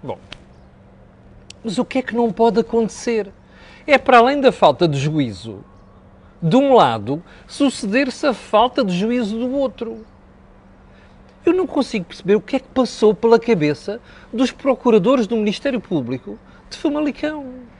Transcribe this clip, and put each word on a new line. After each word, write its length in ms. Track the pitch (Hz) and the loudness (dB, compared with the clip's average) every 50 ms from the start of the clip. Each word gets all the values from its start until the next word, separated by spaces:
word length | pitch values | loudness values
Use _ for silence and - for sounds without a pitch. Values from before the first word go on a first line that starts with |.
Bom, 160 | - 127 92 - - - - - - - - - - - - - - - - - - - _ - - - - - - - - - | -12 -12 -12 -12 -14 -20 -20 -20 -20 -20 -20 -20 -20 -20 -20 -20 -20 -20 -20 -20 -20 -20 _ -20 -20 -20 -20 -20 -20 -20 -20 -12
mas 140 | - 226 170 | -10 -6 -4
o 80 | 254 214 | -4 -4
que 140 | - - 262 | -2 -4 -4
é 40 | |
que 140 | 254 - 220 | -4 -2 -2
não 160 | 240 240 226 | -2 0 0
pode 280 | - - 226 233 185 226 | 0 2 2 2 2 0
acontecer? 680 | 226 - 233 233 226 - - - - 240 233 214 196 202 - - - - - - - - - - - | 0 0 0 -2 -2 -2 -6 -8 -6 -4 -4 -2 -4 -6 -12 -20 -20 -20 -20 -20 -20 -20 -20 -10 0
É, 120 | 311 277 254 | 2 2 2
para 200 | - 269 254 233 | 4 6 6 6
além 220 | 233 262 285 285 | 6 6 4 4
da 100 | 269 - | 2 2
falta 380 | - - 196 156 131 - 180 160 | 4 4 4 4 4 4 2 0
de 100 | 143 139 | 2 0
juízo 640 | 135 151 156 151 135 113 98 - 113 113 98 101 - - - - - - - - - - - - - - - - | -2 -2 0 -2 -2 -2 -6 -10 -14 -14 -16 -16 -18 -20 -20 -20 -20 -20 -20 -20 -20 -20 -20 -20 -20 -20 -10 -6
de 140 | 170 160 202 | 0 2 4
um 180 | 262 285 277 254 | 4 4 6 6
lado, 480 | 214 156 123 113 110 101 117 143 170 - - - - - | 6 6 4 2 -2 -4 -6 -6 -6 -8 -14 -20 -20 -20
suceder-se 800 | - - - 285 262 - - 233 190 208 262 285 254 - - 311 | -12 -4 0 0 0 0 -2 -4 -2 0 0 0 -2 -4 -2 -2
a 80 | 285 208 | -2 -2
falta 500 | - - - - 208 240 247 - 285 240 | -4 -4 0 2 2 2 2 0 -2 -2
de 100 | 185 175 | 0 -2
juízo 440 | 175 208 226 240 247 226 196 220 226 | -2 -2 -2 -2 -2 -2 -4 -4 -6
do 120 | 247 247 | -6 -4
outro. 520 | 269 285 269 254 - - 233 226 226 220 220 - - - - - - - - - - - - - - - - - - - - - - - - - - - - | -4 -4 -4 -4 -6 -8 -12 -12 -12 -14 -18 -20 -20 -20 -20 -20 -20 -20 -20 -20 -20 -20 -20 -20 -20 -20 -20 -20 -20 -20 -20 -20 -20 -20 -20 -20 -20 -4 -2
Eu 80 | 349 339 | 0 0
não 120 | 370 349 | 0 -2
consigo 380 | - - 294 247 - - 202 170 | -2 -2 -4 -4 -2 -4 -8 -8
perceber 300 | - - - - 170 208 | -10 -14 -6 0 0 0
o 60 | 214 | 0
que 160 | - - 277 | 0 -2 -4
é 20 | 262 | -6
que 100 | - - | -6 -4
passou 460 | - 262 247 - - - 220 214 208 | -2 -2 -2 -2 -4 -4 -4 -4 -2
pela 240 | - - 226 233 226 | 0 2 4 4 4
cabeça 600 | 226 247 226 165 151 147 147 - - 196 214 240 - - - - - - | 4 0 0 0 0 -2 -2 -4 -8 -12 -12 -12 -16 -20 -20 -20 -18 -10
dos 220 | - 226 269 233 | -4 -2 -2 -2
procuradores 760 | - - - 277 247 - - 240 220 208 170 240 277 254 214 | -4 -2 -2 -2 -2 0 2 4 4 4 4 4 2 2 0
do 100 | 190 233 | 0 -2
Ministério 440 | 220 208 214 185 - - 277 254 208 | -2 -2 -2 -2 -2 -4 -4 -4 -4
Público 580 | - - 185 147 120 117 131 123 - - 104 - - - - - - - | -4 -4 -4 -4 -4 -4 -6 -8 -10 -14 -18 -18 -20 -20 -20 -20 -20 -20
de 80 | - | -10
Famalicão. 720 | - - 302 285 302 311 285 - - 302 302 311 294 269 254 254 254 247 233 - | -6 -4 -4 -2 -2 -4 -4 -4 -6 -6 -8 -8 -10 -12 -16 -16 -18 -20 -20 -20